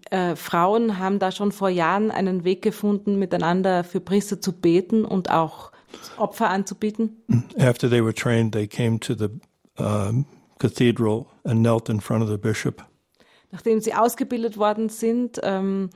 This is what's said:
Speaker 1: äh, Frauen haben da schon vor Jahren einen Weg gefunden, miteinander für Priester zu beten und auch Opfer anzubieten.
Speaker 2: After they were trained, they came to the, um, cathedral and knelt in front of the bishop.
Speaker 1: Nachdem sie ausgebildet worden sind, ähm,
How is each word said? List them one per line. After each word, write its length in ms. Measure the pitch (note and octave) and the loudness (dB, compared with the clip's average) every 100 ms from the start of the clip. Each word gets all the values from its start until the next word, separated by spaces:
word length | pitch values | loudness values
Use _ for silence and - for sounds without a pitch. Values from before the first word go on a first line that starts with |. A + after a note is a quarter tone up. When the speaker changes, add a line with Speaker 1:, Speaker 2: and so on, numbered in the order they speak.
| - | -6
Speaker 1:
äh, 240 | F#3+ F3+ D#3+ | -2 -2 -4
Frauen 640 | - F3 F3+ A3+ A3+ F#3 | -2 2 4 4 2 0
haben 200 | F#3+ G3+ | -2 0
da 120 | F#3+ | -2
schon 200 | F#3 G3+ | -2 -2
vor 180 | - G3 | 0 0
Jahren 420 | F3+ E3 G3 G#3+ | 2 2 2 0
einen 320 | - F#3+ F#3 | 0 -2 0
Weg 180 | F3 F#3 | 0 0
gefunden, 560 | A3 G#3+ G#3 G3+ G#3 G3 | -2 -2 0 0 0 -2
miteinander 640 | F#3 F3 D#3+ F3+ F#3+ F3+ | 0 0 0 2 2 0
für 160 | F3 F#3+ | 0 -4
Priester 400 | F3 G3+ G3+ F#3 | 0 0 0 -4
zu 140 | - | -4
beten 520 | F3 F3 E3+ F#3 A3+ G#3+ | 0 4 4 4 0 2
und 260 | F#3+ F3 | 0 2
auch 400 | E3 D#3+ - - - _ - - - | 2 2 -4 -20 -20 _ -20 -14 -4
Opfer 320 | G#3 - A3 | -4 0 0
anzubieten. 720 | G3 G3 G3 G#3+ G#3+ A3 - - A#2+ - C#4+ | 0 -4 -4 -4 -2 -4 -4 0 0 0 2
Speaker 2:
After 320 | B2+ A#2+ B2+ | 2 4 2
they 140 | A#2+ | 2
were 100 | A2+ | 2
trained, 400 | A2 B2 A#2 A2+ | 0 0 2 2
they 140 | G#2+ G#2 | 0 -4
came 320 | - A#2 A2+ | -2 0 0
to 140 | - A2 | -2 -4
the, 140 | G#2+ A#2 - _ _ - | -4 -6 -18 _ _ -6
um, 480 | G#2+ G#2 G2+ A#2 C#3+ - _ - | -2 -2 0 -2 -4 -8 _ -4
cathedral 640 | - - B2 A#2 A2 G#2+ - _ | -2 2 2 4 2 0 -4 _
and 180 | F3 A2+ | -2 2
knelt 280 | A#2 A2+ - | 4 2 0
in 100 | A2 | -4
front 240 | - A2+ | -2 -2
of 60 | A2 | 0
the 80 | G#2 | -2
bishop. 480 | A2 G#2+ - - - _ _ _ _ _ _ | -2 -2 -4 -8 -14 _ _ _ _ _ _
Speaker 1:
Nachdem 280 | F3+ A3+ A3 | -8 -2 0
sie 120 | A3 | 0
ausgebildet 640 | - A#3 A#3 C4+ A#3+ A3+ G#3 | 2 0 0 -4 -2 -4 0
worden 300 | G#3 G#3+ A3 | 0 0 -2
sind, 540 | A3 A3+ A#3+ A#3+ - | -2 -2 0 -2 -4
ähm, 460 | - F#3+ G3 G3 F#3+ | -4 -2 -2 -2 -4